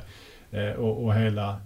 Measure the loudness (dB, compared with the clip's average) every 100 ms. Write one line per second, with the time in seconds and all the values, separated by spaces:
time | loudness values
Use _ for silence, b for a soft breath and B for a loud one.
0 | b b b b b -4 -4 0 -2 0
1 | 2 4 4 2 -2 -6